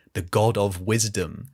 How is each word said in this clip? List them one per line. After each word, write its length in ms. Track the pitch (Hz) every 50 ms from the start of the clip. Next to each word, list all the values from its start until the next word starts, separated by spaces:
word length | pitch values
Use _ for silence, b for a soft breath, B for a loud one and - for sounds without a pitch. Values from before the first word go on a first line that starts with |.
| b b _
the 80 | 101 85
god 340 | 85 - 107 107 113 104 104
of 220 | 101 101 95 90
wisdom, 680 | 92 101 110 117 107 107 104 101 90 - - - - -